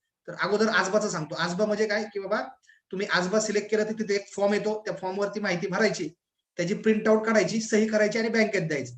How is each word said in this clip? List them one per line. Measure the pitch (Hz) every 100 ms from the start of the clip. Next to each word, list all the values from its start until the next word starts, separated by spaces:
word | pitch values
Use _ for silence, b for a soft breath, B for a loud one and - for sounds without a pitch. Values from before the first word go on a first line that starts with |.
| _ _ -
तर |
अगोदर | 156 175 208 220
आजबाचं | 180 185 208 208
सांगतो. | 170 151 147
आजबा | 175 180 214
म्हणजे | 208 214
काय, | 208
की | 214 202
बाबा | 190 226 262 - b b _
तुम्ही | 190 202
आजबा | 170 180 214
सिलेक्ट | 214 202 208
केलं | 214
तर | 214
तिथे | 220 202 202
एक | -
फॉर्म | - 202
येतो, | 208 208 214 202
त्या | 175
फॉर्म | 185 190
वरती | 202 214
माहिती | 202 175 185
भरायची, | 185 220 175 160 - _ _ _ -
त्याची | 175
प्रिंट | 208 220 214 220
आउट | 220 220
काढायची, | 214 180 220
सही | - 214 220
करायची | 214 208 226
आणि | 226
बँकेत | 220 208 196
द्यायची, | 156 147 120